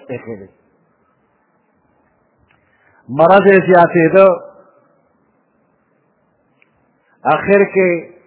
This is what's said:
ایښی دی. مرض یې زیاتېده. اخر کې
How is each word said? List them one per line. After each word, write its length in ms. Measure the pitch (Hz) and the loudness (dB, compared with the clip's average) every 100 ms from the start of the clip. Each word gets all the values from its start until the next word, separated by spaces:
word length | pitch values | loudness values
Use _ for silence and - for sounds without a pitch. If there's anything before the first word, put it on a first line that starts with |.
| - | -14
ایښی 280 | 123 - 107 | -16 -16 -18
دی. 120 | 95 _ _ _ _ _ _ _ _ _ _ _ _ _ _ _ _ _ _ _ _ _ _ _ _ _ - | -20 _ _ _ _ _ _ _ _ _ _ _ _ _ _ _ _ _ _ _ _ _ _ _ _ _ -12
مرض 360 | 135 165 196 196 | -2 2 2 4
یې 120 | 190 160 | 2 2
زیاتېده. 640 | 180 170 175 160 185 190 170 - - _ _ _ _ _ _ _ _ _ _ _ _ _ _ _ _ _ _ _ _ _ _ _ _ _ _ | 2 2 0 0 2 2 0 -8 -20 _ _ _ _ _ _ _ _ _ _ _ _ _ _ _ _ _ _ _ _ _ _ _ _ _ _
اخر 380 | 123 151 - 202 | -6 -4 -2 -2
کې 260 | 196 190 185 170 147 - | 0 -2 -4 -4 -10 -20